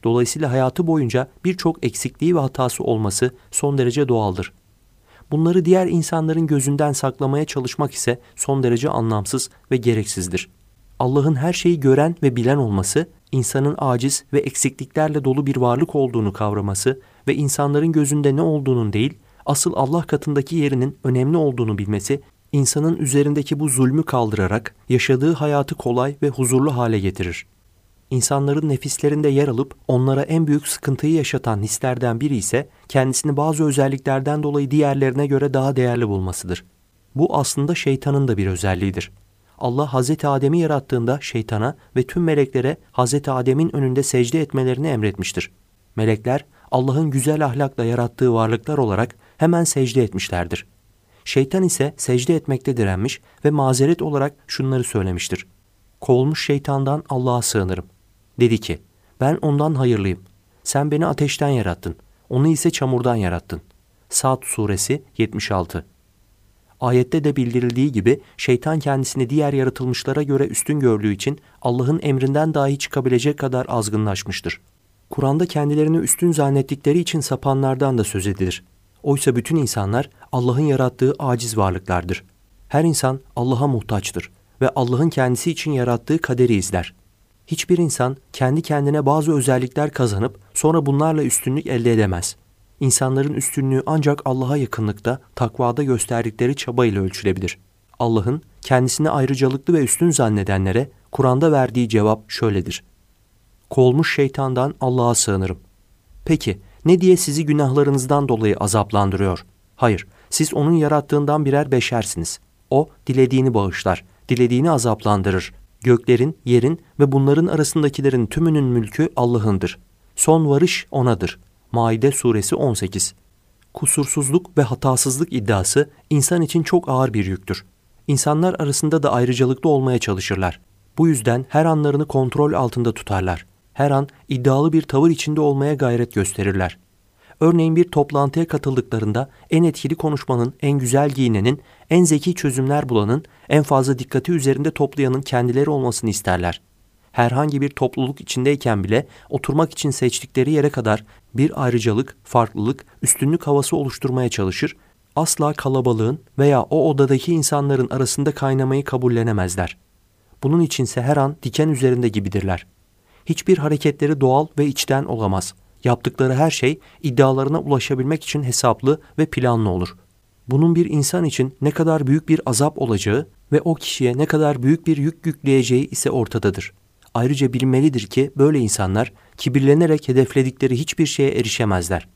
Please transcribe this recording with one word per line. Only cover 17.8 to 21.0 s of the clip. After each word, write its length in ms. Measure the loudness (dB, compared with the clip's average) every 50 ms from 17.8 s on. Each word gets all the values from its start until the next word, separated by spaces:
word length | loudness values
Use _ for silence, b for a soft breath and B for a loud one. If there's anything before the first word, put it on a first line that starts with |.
| 0 2
gözünde 440 | 2 2 0 0 0 0 2 2 2
ne 60 | 2
olduğunun 520 | 0 0 0 0 0 0 0 0 0 0 0
değil, 240 | 0 -2 -2 -4 -10 b b b b b
asıl 280 | -4 -2 0 0 -2 0
Allah 260 | 0 -2 0 0 -2
katındaki 540 | -2 -2 -4 -2 -2 -2 -2 -2 -2 -2 -2
yerinin 420 | 0 0 0 0 0 -2 -2 -4 _